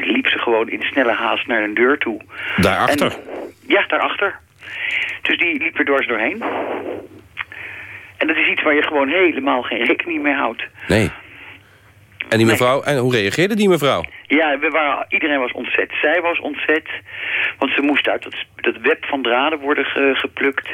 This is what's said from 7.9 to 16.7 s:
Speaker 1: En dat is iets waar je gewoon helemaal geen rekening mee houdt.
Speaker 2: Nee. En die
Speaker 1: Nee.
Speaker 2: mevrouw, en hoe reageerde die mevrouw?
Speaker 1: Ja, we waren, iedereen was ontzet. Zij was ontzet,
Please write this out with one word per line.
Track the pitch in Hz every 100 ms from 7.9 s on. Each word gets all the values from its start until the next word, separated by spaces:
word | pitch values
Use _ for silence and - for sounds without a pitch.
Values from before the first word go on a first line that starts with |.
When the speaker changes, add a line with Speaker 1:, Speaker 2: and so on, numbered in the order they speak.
| - - -
Speaker 1:
En | 156
dat | 160
is | 160
iets | 190
waar | 165 147
je |
gewoon | 143 147 135
helemaal | 175 180 123 135 131
geen | 120 113 127
rekening | - - 156
mee | 143
houdt. | 139 123 113 - - -
Speaker 2:
Nee. | 101 92 - - - - - - - - - - - -
En | 113
die |
Speaker 1:
Nee. | 113
Speaker 2:
mevrouw, | - 123 139
en | - 143
hoe | 127 123
reageerde | 98 - 185 214
die | 202
mevrouw? | 170 139 101 - - -
Speaker 1:
Ja, | 147 156 139
we | 151
waren, | 156 147 123 -
iedereen | - 151 143
was | 123
ontzet. | - 113 - 98 -
Zij | 151 170
was | 170 165
ontzet, | - 139 -